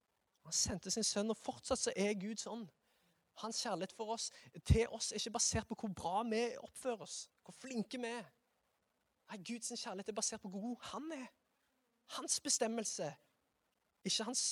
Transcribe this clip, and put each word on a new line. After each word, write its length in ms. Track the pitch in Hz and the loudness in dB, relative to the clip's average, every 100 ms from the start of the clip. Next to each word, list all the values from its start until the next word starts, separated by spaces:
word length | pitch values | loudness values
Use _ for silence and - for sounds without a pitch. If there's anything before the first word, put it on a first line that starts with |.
| _ _ _ _ 151 | _ _ _ _ -2
Han 80 | - | 2
sendte 360 | - 196 190 | 2 0 -2
sin 140 | 226 214 | 0 2
sønn, 240 | 208 214 | 2 2
og 80 | 214 | 0
fortsatt 400 | - - - 262 | -4 -8 -2 0
så 140 | - - | 2 2
er 200 | 202 208 | 2 2
Gud 220 | 202 220 | -2 -4
sånn. 260 | 220 226 196 - _ _ _ _ _ - | -6 -6 -8 -16 _ _ _ _ _ -8
Hans 220 | 214 226 | -4 -2
kjærlighet 320 | 240 180 190 - | 0 0 0 -4
for 160 | 214 | -4
oss, 140 | 226 - - - 175 - | -2 -2 -6 -14 -6 6
til 220 | 226 226 | 8 6
oss 180 | 226 - | 0 -2
er 60 | 214 | -2
ikke 160 | - 226 | -2 2
basert 280 | - 220 214 | 4 4 0
på 80 | 220 | -2
hvor 140 | 214 180 | -4 -2
bra 240 | 165 190 233 | 0 2 4
vi 120 | 214 240 - | 2 2 -2
oppfører 400 | - - 262 220 190 | -10 -6 -4 -4 -4
oss, 180 | - - _ | -8 -10 _
hvor 140 | - - | -20 -16
flinke 400 | 262 247 202 254 | -4 -2 -2 -2
vi 140 | 233 | -4
er. 140 | 240 160 _ _ _ _ _ _ _ _ _ - | -4 -8 _ _ _ _ _ _ _ _ _ -12
Nei, 80 | 208 175 | -10 -6
Guds 260 | 233 - | -6 -4
kjærlighet 380 | 240 240 190 196 | -4 -4 -4 -4
er 60 | 214 | 0
basert 240 | - 220 | 0 0
på 80 | 202 | -6
hvor 140 | 190 226 | -4 -4
god 160 | 240 - | -4 -6
han 240 | 202 311 302 | -6 -6 -6
er. 100 | 247 - _ _ _ _ _ _ - - | -8 -14 _ _ _ _ _ _ -12 -6
Hans 220 | 294 - 285 | 0 2 4
bestemmelse, 640 | - 220 233 208 - 160 - _ _ _ _ _ _ _ _ 190 | 4 4 2 0 -2 -2 -4 _ _ _ _ _ _ _ _ 0
ikke 220 | - 214 | 2 2
hans 160 | 254 - | 0 0